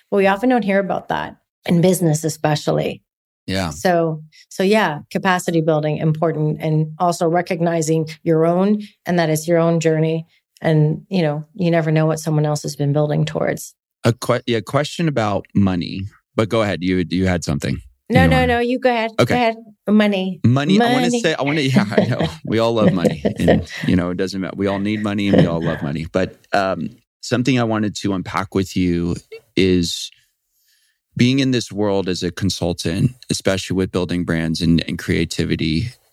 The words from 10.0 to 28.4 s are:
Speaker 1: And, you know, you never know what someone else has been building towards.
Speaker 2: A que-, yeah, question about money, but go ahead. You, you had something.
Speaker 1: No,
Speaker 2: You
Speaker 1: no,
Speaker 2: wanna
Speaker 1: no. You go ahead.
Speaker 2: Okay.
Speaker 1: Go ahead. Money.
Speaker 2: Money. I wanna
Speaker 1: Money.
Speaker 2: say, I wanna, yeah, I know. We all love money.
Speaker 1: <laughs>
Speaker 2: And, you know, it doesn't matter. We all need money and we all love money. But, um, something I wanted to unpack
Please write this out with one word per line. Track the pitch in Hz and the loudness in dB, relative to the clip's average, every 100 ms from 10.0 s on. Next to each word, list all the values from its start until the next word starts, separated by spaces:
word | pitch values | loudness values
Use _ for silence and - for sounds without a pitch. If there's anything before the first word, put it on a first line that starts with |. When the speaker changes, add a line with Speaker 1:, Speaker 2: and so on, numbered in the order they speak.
| 160 160 165 _ _ - | 0 -2 -6 _ _ -6
Speaker 1:
And, | 165 156 151 - - | 0 4 2 0 -4
you | 185 | 0
know, | 156 147 151 - | 0 -2 -8 -4
you | 170 | 0
never | 165 156 | 2 2
know | 156 156 | 2 2
what | 160 | 0
someone | 160 151 151 | -2 0 0
else | 147 | -2
has | 147 147 | -6 -4
been | 143 | 0
building | 143 151 151 156 | 0 0 0 -2
towards. | - - 170 - _ _ _ | -2 -2 -4 -8 _ _ _
Speaker 2:
A | 120 | -2
que-, | - - 120 - | -2 -2 -2 0
yeah, | 113 | -4
question | 104 139 151 - 165 | -2 -4 -4 -2 -2
about | 127 107 98 - - | 0 -2 -2 -4 0
money, | 98 90 - 90 95 _ _ 110 | 2 0 -4 -8 -10 _ _ -2
but | 110 | 0
go | 113 | 2
ahead. | 104 82 | 0 0
You, | 90 92 80 | 0 0 0
you | 90 92 | 0 0
had | 87 | 0
something. | - 71 - 69 - _ - | -2 -4 -2 -6 -8 _ 0
Speaker 1:
No, | 247 | 4
Speaker 2:
You | 262 | 4
Speaker 1:
no, | 254 | 4
Speaker 2:
wanna | 247 | 2
Speaker 1:
no. | 240 | 0
You | 240 254 | 0 0
go | 254 | 0
ahead. | 233 226 220 | 0 -2 0
Speaker 2:
Okay. | 240 | 0
Speaker 1:
Go | 247 | 2
ahead. | 233 226 233 - - | 0 -2 -10 -12 2
Money. | 214 208 196 190 170 117 | 4 4 2 -4 0 2
Speaker 2:
Money. | 131 147 202 | 2 2 2
I | 240 | 4
wanna | 254 240 | 2 0
Speaker 1:
Money. | 240 | 0
Speaker 2:
say, | 175 | 0
I | - | 0
wanna, | 139 156 | -2 0
yeah, | 131 131 101 | 2 2 2
I | 123 117 | 0 0
know. | - 156 - - | 0 -2 -6 -4
We | 110 | 0
all | 113 | 0
love | 117 104 | 2 2
money. | 92 82 78 - | 4 0 0 -4
Speaker 1:
<laughs> | - | 0
Speaker 2:
And, | 87 - 85 - 151 | 2 2 0 -6 0
you | 90 | 0
know, | 87 | 0
it | 90 | -4
doesn't | 95 98 | -4 -4
matter. | 82 - | -8 -4
We | 98 | -2
all | 98 | -2
need | 101 107 | -2 -2
money | 104 104 101 | -2 -2 2
and | - | 4
we | 87 | 4
all | 82 | 0
love | 82 78 | -4 -4
money. | 73 78 82 | -6 -6 -4
But, | 92 92 - - | -2 -2 -6 -4
um, | 101 95 85 76 - _ _ | -2 0 -2 -8 -12 _ _
something | - 123 123 127 | -4 -2 0 0
I | |
wanted | 117 107 104 - | 0 0 -2 -4
to | 101 | -4
unpack | 95 85 85 | -4 -4 -4